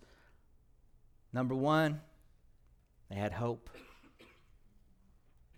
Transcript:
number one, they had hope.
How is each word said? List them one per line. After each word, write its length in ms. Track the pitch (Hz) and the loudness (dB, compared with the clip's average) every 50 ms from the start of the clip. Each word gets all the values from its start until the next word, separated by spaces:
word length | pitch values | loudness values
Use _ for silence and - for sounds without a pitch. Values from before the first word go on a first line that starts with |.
| - - - - - - - - - - - - - - - - - - - - - - - - - - - | -16 -20 -20 -20 -20 -20 -20 -20 -20 -20 -20 -20 -20 -20 -20 -20 -20 -20 -20 -20 -20 -20 -20 -20 -16 -6 -2
number 220 | 127 127 120 131 | -2 0 0 2
one, 460 | 131 135 151 156 156 160 151 151 151 - - - - - - - - - - - - - - - - - _ - - - - | 2 4 4 6 6 4 4 0 -2 -8 -16 -20 -20 -20 -20 -20 -20 -20 -20 -20 -20 -20 -20 -20 -20 -20 _ -20 -20 -14 -8
they 60 | 101 | -4
had 160 | 98 104 104 | -2 -2 -2
hope. 380 | 95 113 120 120 113 110 - - - - - - - - - - - - - - - - - - - - - - - - - - - _ - - - - _ - - - - - - | -2 -2 -2 -2 -2 -4 -8 -18 -18 -18 -20 -20 -20 -20 -20 -20 -20 -20 -20 -20 -20 -20 -20 -20 -20 -20 -20 -20 -20 -20 -20 -20 -20 _ -20 -20 -20 -20 _ -20 -20 -20 -20 -20 -20